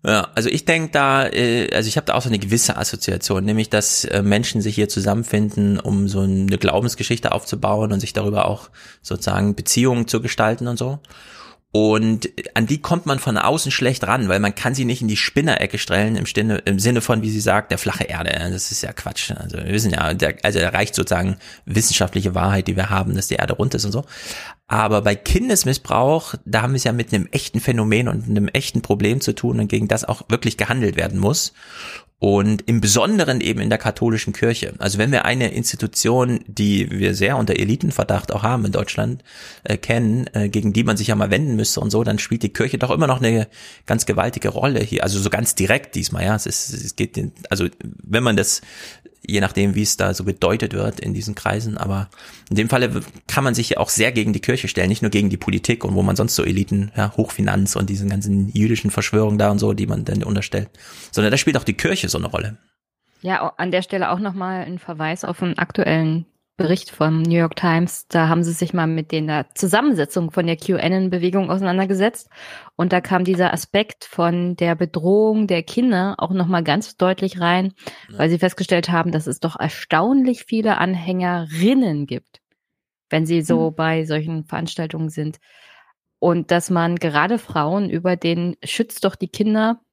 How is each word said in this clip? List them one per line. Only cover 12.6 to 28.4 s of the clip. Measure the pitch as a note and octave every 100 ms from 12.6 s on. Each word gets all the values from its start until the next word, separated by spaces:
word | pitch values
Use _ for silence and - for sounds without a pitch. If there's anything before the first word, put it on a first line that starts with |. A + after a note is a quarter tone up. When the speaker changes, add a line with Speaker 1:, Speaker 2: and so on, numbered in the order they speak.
| A2+
Speaker 1:
die | D3
kommt | - F3 D#3+
man | C3+
von | - A2
außen | - D#3 C#3+
schlecht | - B2 B2+ -
ran, | B2 G2+
weil | F#2+
man | G2+ G2+
kann | A#2+
sie | C3 B2
nicht | B2+
in | A2+
die | G#2+
Spinnerecke | - - D#3 B2 - G#2+
stellen, | - F#2 G#2+ A2+
im | -
Sinne, | - A2 G#2
im | - G2
Sinne | G#2+ B2
von, | - A2+
wie | A2
sie | G#2+
sagt, | A2 G2 -
der | F#2+
flache | - - -
Erde. | E2+ E2 - F2
Das | F#2 -
ist | -
ja | -
Quatsch. | - - - - -
Also | - -
wir | -
wissen | G#2 A2
ja, | E2 D#2
der, | F2 D#2 -
also | - F2+
da | E2+
reicht | F2+ G#2+ -
sozusagen | F#2 F2 F#2 F#2+ - - -
wissenschaftliche | - A2 - F#2 G2 F#2+
Wahrheit, | F2+ F2+ G2 F#2
die | F#2
wir | F#2+
haben, | G2 F#2+ F#2+
dass | -
die | -
Erde | -
rund | - A2+ A2+
ist |
und | G#2
so. | G#2+ C#3+ - - - - - _
Aber | G#2+ G#2+ G#2+
bei | G#2 G2+
Kindesmissbrauch, | - F#3 B3 G3+ B2+ C3+ - - C3 D#3+ - - -
da | A2
haben | A#2+
wir | C3+
es | B2
ja |
mit | A#2+ A#2
einem | G#2 F#2
echten | - - A2+
Phänomen | - A#2 A2 A2 A#2+
und | G#2 A#2
einem | G#2